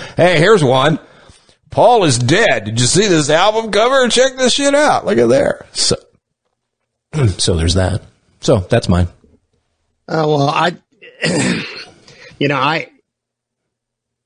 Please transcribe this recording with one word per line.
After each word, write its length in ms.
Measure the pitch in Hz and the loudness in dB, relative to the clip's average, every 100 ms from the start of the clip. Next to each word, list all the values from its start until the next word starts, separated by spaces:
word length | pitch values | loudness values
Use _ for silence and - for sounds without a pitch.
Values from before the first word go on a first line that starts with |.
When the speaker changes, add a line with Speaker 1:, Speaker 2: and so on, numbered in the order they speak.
| - - | -12 0
Speaker 1:
Hey, 220 | 170 165 | 0 2
here's 260 | 175 220 | 4 4
one. 340 | 139 131 143 165 - - - _ _ _ _ | 2 2 0 -2 -8 -20 -20 _ _ _ _
Paul 340 | - 190 240 | 2 4 4
is 140 | 170 120 | 2 0
dead. 460 | 123 175 214 120 | 0 2 2 0
Did 160 | 104 113 | -4 -2
you 60 | 123 | 0
see 200 | 170 214 | 0 2
this 220 | 165 139 | 0 2
album 400 | 156 202 220 226 | 2 2 0 -2
cover? 380 | 202 240 269 247 | -2 0 2 0
Check 280 | 226 262 262 | 0 0 0
this 160 | 254 | -2
shit 200 | 262 277 | 0 0
out. 300 | 285 294 135 - | 0 2 0 -2
Look 120 | 226 | 0
at 100 | 233 | 2
there. 360 | 269 - - - | 2 0 -4 -10
So, 240 | - - - - _ _ _ _ _ _ _ _ _ _ | -6 -4 -4 -8 _ _ _ _ _ _ _ _ _ _
<clears throat> 140 | 151 120 85 | -2 -2 0
so 160 | - 87 | -2 0
there's 180 | 82 | 0
that. 280 | 92 92 98 - _ _ _ | 0 -2 -4 -8 _ _ _
So 180 | - 120 | 0 0
that's 280 | 92 117 - | 2 -2 0
mine. 200 | 87 90 - _ _ _ _ _ _ _ _ - | 0 0 -6 _ _ _ _ _ _ _ _ -6
Speaker 2:
Uh, 160 | 165 151 | -2 0
well, 220 | 147 139 | 0 0
I, 280 | 160 170 175 _ _ - - | 0 -4 -4 _ _ -20 -8
<clears throat> 420 | 165 170 135 117 - - - _ - - - - | -4 -2 -2 -4 -8 -16 -20 _ -20 -20 -20 -6
you 80 | 143 | -4
know, 80 | 139 | 0
I, 320 | 139 160 - _ _ _ _ _ _ _ _ _ _ _ _ _ | -2 -2 -6 _ _ _ _ _ _ _ _ _ _ _ _ _